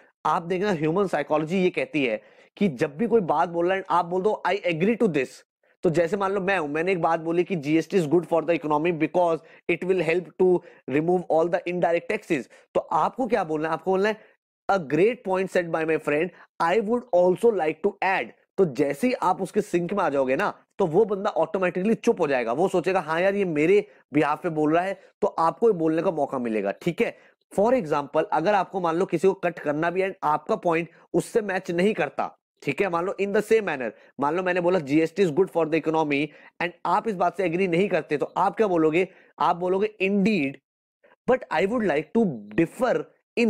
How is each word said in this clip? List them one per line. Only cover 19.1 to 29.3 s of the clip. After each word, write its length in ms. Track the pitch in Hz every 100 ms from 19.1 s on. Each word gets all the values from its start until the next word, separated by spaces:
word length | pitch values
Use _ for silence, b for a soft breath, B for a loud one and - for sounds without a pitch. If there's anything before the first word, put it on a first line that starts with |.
आप 300 | 240 175 175
उसके 180 | 185 214
सिंक 320 | - 175 170
में 120 | 202
आ 40 | 165
जाओगे 280 | 139 131 139
ना, 180 | 196 - b -
तो 80 | 180
वो 180 | 165
बंदा 260 | 208 196 202
ऑटोमेटिकली 640 | 156 160 196 180 180 202
चुप 260 | 220 - 175
हो 60 | 151
जाएगा, 260 | 131 113
वो 160 | 127 185
सोचेगा, 320 | 180 160 185
"हाँ 200 | 156 165
यार, 140 | 190
ये 100 | 202
मेरे 420 | 190 147 160 202 - b _
बिहाफ 300 | 147 147 -
पे 60 | 180
बोल 260 | 156 151
रहा 80 | 165
है," 180 | 190 190 B _
तो 80 | 196
आपको 380 | - 165 165 226
ये 60 |
बोलने 300 | 175 160 160
का 80 | 165
मौका 280 | 156 139 135
मिलेगा, 320 | 120 110 98
ठीक 300 | - 175 165
है? 180 | 208 b b b _ -
For 120 | 214
example, 520 | 254 156 147 139 156 160
अगर 220 | 156 170
आपको 260 | 208 170 196
मान 160 | 175 165
लो 80 |
किसी 240 | 185 165
को 60 | 190